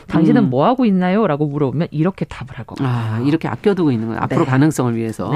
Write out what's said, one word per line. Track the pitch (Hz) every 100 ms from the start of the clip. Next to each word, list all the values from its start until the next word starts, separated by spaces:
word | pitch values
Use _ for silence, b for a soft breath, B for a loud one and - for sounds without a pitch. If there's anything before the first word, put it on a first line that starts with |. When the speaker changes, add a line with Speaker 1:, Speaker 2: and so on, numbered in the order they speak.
| -
Speaker 1:
당신은 | 160 160 147 131
Speaker 2:
음. |
Speaker 1:
뭐 | 127 175
하고 | 254 233
있나요? | 185 180 202 202
라고 | 143 151
물어보면 | 143 139 135 170
이렇게 | 147 151 - 165
답을 | - 127 -
할 | 110
것 | -
같아요. | 135 120 110 113
Speaker 2:
아, |
이렇게 | 139 156 156
아껴두고 | - 208 185 156
있는 | 113 113
거예요. | 110
앞으로 | - 135 135
Speaker 1:
네. |
Speaker 2:
가능성을 | 131 156 143 123 113
위해서. | 113 110 98